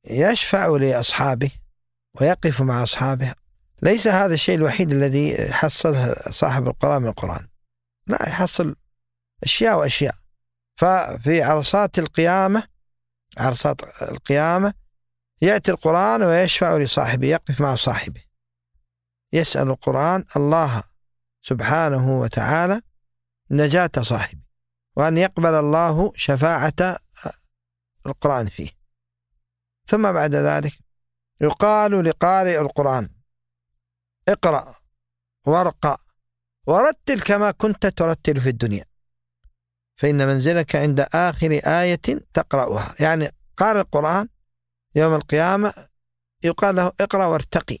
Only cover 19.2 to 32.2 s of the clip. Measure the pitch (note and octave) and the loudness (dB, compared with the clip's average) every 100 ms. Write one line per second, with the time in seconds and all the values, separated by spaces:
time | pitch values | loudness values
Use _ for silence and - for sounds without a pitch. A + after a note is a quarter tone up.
19.2 | _ D#3 D#3+ C3+ C3+ C3 - C3 D#3 F#3 | _ -2 0 -2 -2 -2 -2 0 0 -2
20.2 | - D3 C#3+ D#3+ D3+ A#2 - _ _ _ | -4 -4 0 0 0 -4 -8 _ _ _
21.2 | _ _ - B2 - D#3 D#3+ C3+ B2+ C3 | _ _ -6 -4 0 0 2 0 0 0
22.2 | A#2+ - G#2+ D#3 F3+ G#3 _ _ _ _ | -2 -2 0 0 0 -2 _ _ _ _
23.2 | _ _ _ C#3+ D3+ E3+ F3 C#3 A#2 A#2+ | _ _ _ 0 2 2 0 -2 -2 -2
24.2 | - D2 - _ _ _ _ - D#3 E3 | -4 -10 -20 _ _ _ _ -2 0 2
25.2 | F#3 - E3 D#3 D3 D#3 E3+ D#3 G3 - | 0 0 2 2 2 2 2 0 -2 -2
26.2 | - C#3 D#3+ D#3+ D3+ - F#3 F3 _ - | -2 0 0 0 -2 -2 -4 -4 _ -14
27.2 | - - _ _ _ _ _ _ C3 - | -14 -14 _ _ _ _ _ _ -12 -2
28.2 | D3 C3 G#2 - C#2 _ _ _ _ _ | 0 0 -4 -8 -14 _ _ _ _ _
29.2 | _ _ _ _ _ _ - G#3+ G#3 E3+ | _ _ _ _ _ _ -2 0 0 0
30.2 | D3+ C#3+ D3 D3 D3 - _ _ _ _ | 0 0 0 0 -4 -10 _ _ _ _
31.2 | _ _ D3 - G#3 G#3+ G#3 G3+ E3 - | _ _ -2 0 2 2 2 2 0 0